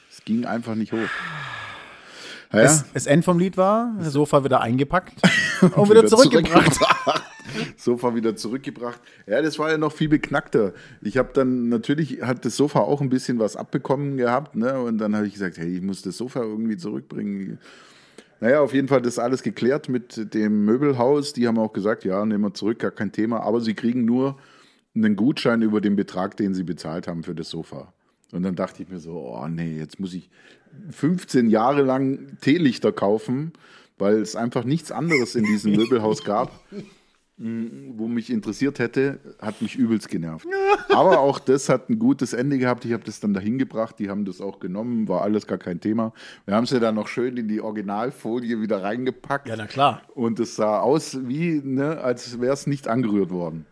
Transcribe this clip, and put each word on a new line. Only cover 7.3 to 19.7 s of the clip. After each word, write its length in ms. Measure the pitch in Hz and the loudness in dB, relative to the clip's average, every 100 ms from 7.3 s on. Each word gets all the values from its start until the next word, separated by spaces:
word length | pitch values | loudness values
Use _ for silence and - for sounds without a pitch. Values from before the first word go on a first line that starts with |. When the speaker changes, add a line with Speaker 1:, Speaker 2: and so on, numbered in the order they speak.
| - - | -18 -12
Speaker 1:
<laughs> 240 | 214 156 - | -8 -8 -6
Sofa 380 | - 123 123 117 | -2 0 0 0
wieder 200 | 113 104 | -2 -2
zurückgebracht. 640 | 107 131 143 113 120 117 - - - | -6 -8 -8 -10 -10 -12 -18 -16 -4
Ja, 140 | 110 | 0
das 180 | 156 147 | 0 -2
war 120 | 156 | -2
ja 80 | 160 | 0
noch 140 | 156 | 0
viel 160 | - 160 | 0 2
beknackter. 680 | 147 - 143 - 135 101 - - - | 2 2 -4 0 0 0 -2 -18 -10
Ich 160 | 104 127 | -4 0
hab 160 | 123 | 0
dann, 360 | - 127 127 120 | 2 2 2 0
natürlich 500 | 120 113 143 156 127 | 0 0 -2 -2 -4
hat 220 | 123 127 | -4 -4
das 120 | 123 - | -2 0
Sofa 240 | 143 147 | 2 2
auch 200 | 104 143 | 2 0
ein 80 | 139 | 0
bisschen 300 | 127 - 123 | -2 -2 0
was 180 | 107 - | 0 -2
abbekommen 600 | - - - 135 143 135 | -6 -6 -2 -2 -2 -2
gehabt, 380 | 120 127 151 107 | 0 0 -2 -4
ne? 220 | 117 135 | -2 -2
Und 180 | 120 110 | -2 -2
dann 180 | 107 107 | 0 0
hab 80 | |
ich 80 | 104 | -2
gesagt, 220 | 98 95 85 | -4 -6 -6
hey, 160 | 85 90 | -6 -4
ich 40 | |
muss 200 | 95 92 | -4 -6
das 140 | 95 90 | -8 -8
Sofa 220 | 123 135 | -8 -6
irgendwie 340 | 113 107 113 104 | -6 -4 -4 -4
zurückbringen. 800 | 104 127 135 110 104 101 98 113 - - - - _ _ - - | -6 -8 -10 -8 -6 -6 -8 -12 -16 -20 -20 -20 _ _ -20 -4
Naja, 200 | 110 147 | 2 4
auf 120 | 139 | 4
jeden 120 | 131 135 | 2 2
Fall 140 | 135 | 2
das 160 | 120 123 | 2 -2
alles 240 | 120 131 | -2 -2
geklärt 460 | - 98 117 | -4 -2 0